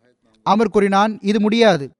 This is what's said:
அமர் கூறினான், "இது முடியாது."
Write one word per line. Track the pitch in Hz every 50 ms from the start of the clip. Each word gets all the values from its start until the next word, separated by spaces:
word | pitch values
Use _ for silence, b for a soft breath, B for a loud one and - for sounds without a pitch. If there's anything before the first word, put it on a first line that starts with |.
| _ _ _ _ _ _ _ _
அமர் | - 170 196 214 226 208
கூறினான், | - 208 196 196 196 196 208 220 214 -
"இது | - 196 208 220
முடியாது." | 208 214 220 233 226 214 175 147 139 123 _